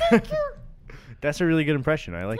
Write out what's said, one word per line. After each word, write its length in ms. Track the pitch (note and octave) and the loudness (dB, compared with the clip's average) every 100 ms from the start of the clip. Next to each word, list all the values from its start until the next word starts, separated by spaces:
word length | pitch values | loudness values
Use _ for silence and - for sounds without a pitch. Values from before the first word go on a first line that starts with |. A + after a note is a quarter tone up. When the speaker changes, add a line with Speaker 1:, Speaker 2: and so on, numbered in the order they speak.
| E5+ | 4
Speaker 1:
Thank 200 | A3+ - | 4 2
you. 60 | D#5 C#5+ - - - - | -4 -4 -8 -16 -18 -18
Speaker 2:
<laughs> 340 | - - A2+ | -18 -18 -6
That's 200 | C#3+ D3 | -4 2
a 40 | E3+ | 4
really 180 | D#3+ | 4
good 120 | D3+ D3 | 4 2
impression. 380 | C3 D#3 - | 2 0 -2
I 120 | E2+ | -6
like 120 | F#2+ | -4